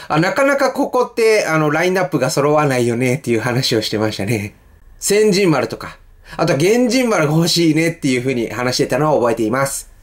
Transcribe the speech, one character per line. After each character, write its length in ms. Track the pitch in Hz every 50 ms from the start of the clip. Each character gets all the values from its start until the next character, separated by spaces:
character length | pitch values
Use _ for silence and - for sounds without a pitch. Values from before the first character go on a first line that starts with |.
| - -
あ、 100 | 147 156
な 140 | 170 190
か 120 | 185 - 269
な 120 | 277 277
か 160 | 277 277 254
こ 180 | - - 277 -
こ 180 | - 254 240 240
っ 60 | -
て、 320 | 240 226 220 220 208 -
あ 100 | - 160 156
の、 120 | 151 151
ラ 140 | 147 156 175
イ 60 | 185
ン 40 | 185
ナ 120 | 190 180
ッ 20 | 180
プ 100 | - 135
が 100 | 127 143
揃 240 | - 151 139 147
わ 140 | 151 151 151
な 100 | 139 131
い 120 | 123 120 120
よ 80 | 117
ね 220 | 120 127 127 123 -
っ 20 |
て 100 | - 120
い 60 | 117
う 40 | 110
話 360 | 107 127 117 131 131 - 127
を 60 | 110
し 60 | 101 -
て 100 | - 107
ま 120 | 110 107
し 60 | 104
た 80 | - 98
ね。 320 | 101 120 104 101 107 - - - - - - - - - -
千 320 | - - 196 208 214 214
人 180 | 180 190 202 175
丸 200 | 151 127 117 113
と 80 | -
か、 200 | - - - - - - - - - - - -
あ 80 | - 160
と 140 | 175 160 135
原 300 | 160 190 226 240 254 226
人 200 | 226 262 254 226
丸 200 | 214 175 156 143
が 60 | 156
欲 100 | 165 170
し 240 | 165 - 165 170 160
い 40 | 147
ね 140 | 160 165 165
っ 20 |
て 160 | 160 - - 139
い 100 | 127 123
う 20 |
風 140 | 120 135 131
に 160 | 120 113 -
話 240 | 107 120 123 127 123
し 40 | -
て 100 | 139 -
た 100 | - 127
の 180 | 147 156 143
を 40 | 135
覚 100 | 117 117
え 40 | 113
て 80 | 117 113
い 80 | 107
ま 120 | 120 135 135 135
す。 240 | - - - - - -